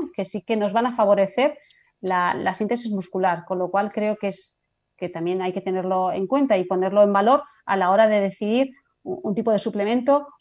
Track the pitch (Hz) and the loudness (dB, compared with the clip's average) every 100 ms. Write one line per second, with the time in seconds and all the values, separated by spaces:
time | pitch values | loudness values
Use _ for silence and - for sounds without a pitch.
0 | 311 - 185 208 - 220 208 214 240 240 | -4 -8 -8 -8 -4 -2 0 0 -2 0
1 | 202 202 196 - 285 285 _ _ _ _ | 2 4 2 0 -2 -2 _ _ _ _
2 | 185 180 175 - 180 175 208 240 233 202 | -4 0 0 -2 -4 -4 -4 -4 -4 -6
3 | 180 185 185 170 165 185 180 190 208 214 | -6 -2 -2 -2 -6 -6 -2 -2 -2 -2
4 | 214 208 202 190 - _ _ _ _ _ | -4 -2 -6 -8 -16 _ _ _ _ _
5 | 180 170 170 185 185 190 190 185 185 185 | -10 -6 -4 -2 -4 -4 -4 -4 -2 0
6 | 185 - 190 269 269 196 180 185 185 202 | 0 -2 -2 0 2 2 0 0 2 4
7 | 208 196 208 285 - _ - 196 180 202 | 6 6 4 2 0 _ -4 0 2 4
8 | 220 214 196 190 208 233 269 - _ _ | 4 4 0 -4 -2 0 0 -4 _ _
9 | - - - 202 226 208 220 202 202 247 | -10 -8 -4 -2 0 0 0 -2 0 0
10 | 247 285 285 _ | 2 2 0 _